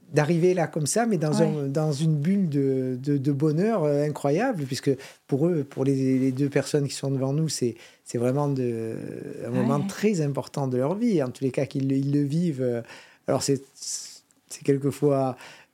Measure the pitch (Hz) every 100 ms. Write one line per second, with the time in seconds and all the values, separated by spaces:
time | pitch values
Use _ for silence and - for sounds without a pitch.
0 | - 147 147 170 180 180 156 165 143 214
1 | 233 185 156 143 160 151 139 139 156 135
2 | 160 151 151 202 180 143 135 131 131 127
3 | 139 143 135 135 156 151 214 220 151 143
4 | 147 156 143 156 262 196 131 135 - 135
5 | - - - 135 165 170 135 - 135 135
6 | 131 131 135 127 143 143 135 151 139 -
7 | 139 135 135 147 160 - 123 110 - _
8 | - 123 120 139 143 135 123 113 113 -
9 | - - - - 117 127 123 143 196 -
10 | 208 185 147 135 - - 135 123 135 202
11 | 240 175 127 - 135 135 135 143 135 135
12 | 139 143 143 160 175 131 127 117 117 -
13 | - _ - 135 - 135 - - - -
14 | - - _ _ - - - 139 139 -
15 | 147 135 131 120 - - -